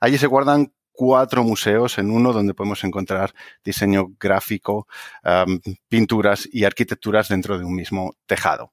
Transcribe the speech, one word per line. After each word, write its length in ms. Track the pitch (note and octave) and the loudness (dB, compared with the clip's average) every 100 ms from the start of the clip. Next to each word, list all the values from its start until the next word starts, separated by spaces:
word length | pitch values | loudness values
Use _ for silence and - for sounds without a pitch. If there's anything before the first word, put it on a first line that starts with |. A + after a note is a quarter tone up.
Allí 180 | A#2+ C#3 | 2 2
se 80 | C#3 | 2
guardan 460 | C3 C#3 C#3+ C#3 _ _ | 2 2 2 2 _ _
cuatro 500 | _ B2+ C3 C3 B2+ | _ 2 2 2 2
museos 560 | A#2 A2 - G#2 B2 - | 0 0 2 2 0 -2
en 120 | G2+ | 0
uno, 220 | A2+ B2 | 2 2
donde 220 | A2+ G2+ | 2 0
podemos 300 | F#2+ G2 G#2 | -2 -6 -4
encontrar 500 | G2 F#2 F#2 F#2+ F#2+ - - - | -4 -6 -4 -4 -4 -6 -20 -14
diseño 480 | - F#2+ G2+ G2 F#2 - | -8 -2 2 2 0 -4
gráfico, 680 | G2+ G2 - G#2 - G#2 G2+ - - - | 0 0 0 -8 -4 -4 -6 -16 -20 -8
am, 360 | - F2+ F#2 F#2 - F#2 _ | 0 2 2 -2 -6 -14 _
pinturas 600 | A2+ A2 A2+ G2+ G2+ - | 0 2 2 2 0 -4
y 120 | A#2 | 0
arquitecturas 640 | G2+ - A#2+ - - G#2+ G#2+ | 0 0 -4 -4 0 0 2
dentro 300 | G2 F#2 G2 | -2 -2 -6
de 60 | |
un 100 | F2 | -4
mismo 400 | F2+ E2 G2 F#2 - _ | -6 -6 -6 -8 -10 _
tejado. 460 | - - - - | -2 0 -2 -6